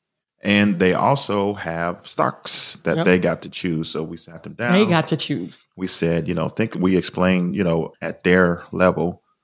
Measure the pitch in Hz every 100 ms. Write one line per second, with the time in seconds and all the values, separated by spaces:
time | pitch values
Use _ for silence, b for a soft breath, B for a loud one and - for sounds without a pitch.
0 | _ _ _ _ 101 104 104 87 92 90
1 | 113 139 - 101 101 101 85 82 85 87
2 | - - 131 - - - - - 85 80
3 | 87 90 87 82 82 - 92 80 80 76
4 | 80 85 - 82 - - 120 190 208 165
5 | - 151 - 123 87 - _ - 92 -
6 | 85 85 80 85 76 - 113 - 92 92
7 | - - 90 92 90 98 90 82 - -
8 | 85 - 90 92 87 87 - 92 92 80
9 | 85 90 _ _